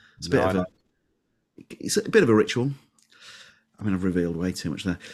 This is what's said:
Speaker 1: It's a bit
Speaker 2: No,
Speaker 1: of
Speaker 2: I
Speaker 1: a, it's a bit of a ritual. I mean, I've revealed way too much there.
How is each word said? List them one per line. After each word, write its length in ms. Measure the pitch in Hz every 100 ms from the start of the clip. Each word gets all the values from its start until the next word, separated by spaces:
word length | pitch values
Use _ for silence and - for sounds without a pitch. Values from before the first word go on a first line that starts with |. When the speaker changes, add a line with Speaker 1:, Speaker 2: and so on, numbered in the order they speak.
| _ -
Speaker 1:
It's 100 | 82
a 40 |
bit 60 | -
Speaker 2:
No, 120 | 92
Speaker 1:
of 60 | 92
Speaker 2:
I 20 |
Speaker 1:
a, 40 | 90 _ _ _ _ _ _ _ _ - -
it's 280 | - 95 -
a 120 | -
bit 140 | 220
of 60 | 139
a 60 | 107
ritual. 360 | 104 123 135 139 _ _ _ _ - - - _ _ -
I 40 |
mean, 100 | 107 95
I've 80 |
revealed 320 | 95 87 85 82
way 160 | 90
too 180 | - 87
much 140 | 71
there. 160 | 95 85 -